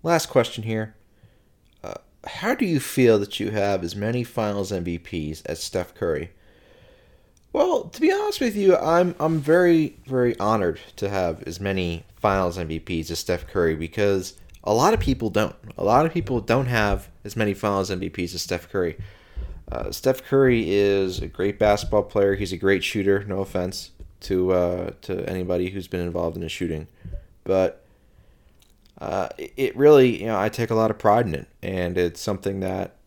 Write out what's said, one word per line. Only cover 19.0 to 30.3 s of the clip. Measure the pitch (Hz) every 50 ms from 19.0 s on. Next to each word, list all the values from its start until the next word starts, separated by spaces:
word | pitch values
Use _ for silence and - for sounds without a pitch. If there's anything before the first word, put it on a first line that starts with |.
| - - - - - _ - - - - - - - -
Uh, | - 58 57 50
Steph | - - - 127 127 - -
Curry | - - 135 135 131 123 117 107 80
is | 98 101 101 101 98 98 95 92 92 -
a | 87 78
great | - - 92 101 101 -
basketball | 107 104 104 104 - - - 104 95
player. | - - 107 98 98 98
He's | 98 107 87
a | 95 87
great | 95 98 98 92 -
shooter. | - - 110 98 98 98 98 101
No | 101 95 95
offense | 98 - - 92 90 92 95 - - - - _ - - - _
to, | - - 98 92 92 92
uh, | 92 90 90 87 87 90 87 85 - - -
to | - 95 92 - -
anybody | 90 92 90 90 90 90 90 90
who's | 98 98 87 -
been | - 90
involved | 87 87 85 90 85 85 82
in | 85
the | 85 80
shooting, | - - 87 82 82 76 76 - _ _ - - - - - - _ _ _
but, | - 95 95 92 90 - - _ _ _ _ _ _ _ - _ _ _ _ _ _ _ _ _ _ _ _ _ _ _ -
uh, | - - - 95 90 - - -
it, | - - -
it | 123 135 117 - 117
really, | 139 147 151 139 131 127 113 -
you | 98
know, | 113